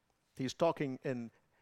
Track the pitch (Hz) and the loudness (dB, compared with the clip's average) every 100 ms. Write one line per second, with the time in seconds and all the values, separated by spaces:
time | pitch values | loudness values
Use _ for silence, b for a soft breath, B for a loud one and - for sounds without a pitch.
0 | _ _ _ - 131 - 170 - 143 127 | _ _ _ -4 -4 2 2 2 -2 -2
1 | 147 123 117 - _ _ | -4 -4 -6 -12 _ _